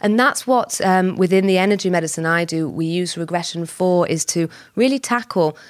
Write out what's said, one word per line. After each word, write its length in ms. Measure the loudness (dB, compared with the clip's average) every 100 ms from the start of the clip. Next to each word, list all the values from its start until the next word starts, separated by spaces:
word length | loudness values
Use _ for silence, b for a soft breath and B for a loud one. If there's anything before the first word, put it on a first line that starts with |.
and 180 | 0 2
that's 280 | 2 0 0
what, 340 | 0 0 -2
um, 360 | 2 2 2 0
within 300 | 2 2 4
the 120 | 2
energy 320 | 2 2 0
medicine 360 | 0 -2 -2 0
I 180 | 0
do, 240 | 0 -2 -4
we 180 | -2 -2
use 300 | -2 -4 -6
regression 500 | -6 -4 -6 -8 -8
for, 400 | -2 2 2 2
is 160 | 0 -2
to 220 | -2 -4 B B
really 240 | 0 0 0
tackle 580 | -2 -4 -2 0 0 -2